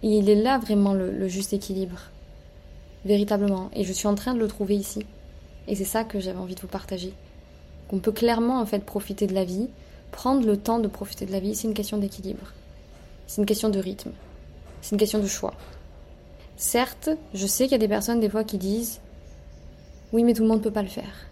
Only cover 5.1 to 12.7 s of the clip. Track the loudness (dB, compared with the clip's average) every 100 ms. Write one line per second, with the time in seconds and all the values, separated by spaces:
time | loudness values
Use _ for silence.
5.1 | -14 -18 -18 -18 -18 -6 -4 0 -2 -2
6.1 | -4 -4 -6 -8 -8 -8 -10 -8 -8 -8
7.1 | -12 -20 -20 -20 -20 -20 -20 -6 -2 0
8.1 | 2 4 4 2 2 0 -2 -2 -6 -6
9.1 | -2 0 2 0 -2 -4 -6 -20 -20 -16
10.1 | -4 2 4 4 2 2 2 2 -2 -12
11.1 | -8 -4 -2 -2 -2 -2 -2 -2 -2 -2
12.1 | -4 -10 -10 -12 -18 -20